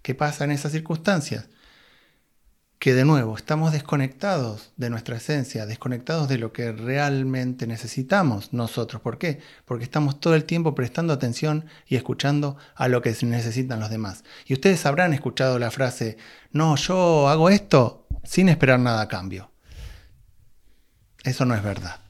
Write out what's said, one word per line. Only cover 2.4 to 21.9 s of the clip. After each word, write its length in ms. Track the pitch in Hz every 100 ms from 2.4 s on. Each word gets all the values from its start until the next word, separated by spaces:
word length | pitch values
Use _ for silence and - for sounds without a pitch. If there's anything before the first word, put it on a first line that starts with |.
| _ _ _ _
Que 160 | 135 127
de 100 | 135
nuevo, 320 | 151 113 107
estamos 360 | - 156 160
desconectados 1000 | 156 - 147 135 - 202 175 117 104 - -
de 140 | 120
nuestra 280 | 113 117 117
esencia, 500 | - 147 127 113 107
desconectados 600 | 117 131 120 - 165 139
de 120 | 131
lo 120 | 113
que 200 | - 117
realmente 960 | 110 117 139 143 135 131 131 127 127 117
necesitamos 880 | 117 117 - 131 196 160 104 -
nosotros. 500 | 123 113 - 113 113
¿Por 160 | - -
qué? 200 | 175 139 - - _
Porque 180 | 120
estamos 360 | 120 156 143 139
todo 140 | 165
el 120 | 160 156
tiempo 280 | 170 160
prestando 400 | 139 123 - 170
atención 520 | 135 127 117 151 151 160 - _
y 100 | 127
escuchando 600 | - - 143 147 147 139 -
a 140 | - 127
lo 160 | 123
que 100 | 120
se 140 | 110 120
necesitan 520 | 117 117 117 131 113
los 120 | 110
demás. 320 | 110 107 85 - - -
Y 60 |
ustedes 340 | 135 196 175 151
habrán 260 | 143 180
escuchado 460 | 139 127 - 131 127
la 100 | 117
frase, 480 | - 131 - 113 107 - - _
"No, 240 | 147 160 139
yo 540 | - 185 175 156 139
hago 200 | 156 170
esto 580 | 196 202 147 117 - _ -
sin 260 | - - 185
esperar 300 | 151 135 127
nada 220 | 123 113
a 60 | 104
cambio". 440 | 98 95 95 95 _ - - - - - - - _ - - _ _ _ _ _ _
Eso 220 | - 131 127
no 80 |
es 80 | 113
verdad. 380 | 101 95 87